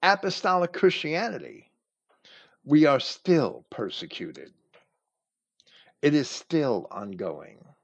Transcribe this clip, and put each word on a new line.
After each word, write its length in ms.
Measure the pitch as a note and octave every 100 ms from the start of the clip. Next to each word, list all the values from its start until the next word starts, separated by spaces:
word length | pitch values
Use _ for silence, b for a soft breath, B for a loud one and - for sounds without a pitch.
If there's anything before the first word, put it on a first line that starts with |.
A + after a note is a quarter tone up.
apostolic 680 | F3 G3 G3 F3+ G3+ F#3 F3
Christianity, 960 | F3+ F#3 F3+ D#3 D#3+ A3+ G#3 B1+ - _ _ _ _ _ b b b b b
we 220 | - D3 D3+
are 140 | C3+
still 680 | - - - E3+ A2+ B1 _
persecuted. 800 | - A2+ - D#2+ - E2+ C#2 C#2+ _ _ _ _ _ _ _ _ _ _ _ b b b _
It 140 | D3
is 140 | D3 C3+
still 580 | - - E3 C#3 G#2+ -
ongoing. 760 | - G#2 F#2 F#2 D2+ - A#2 _ _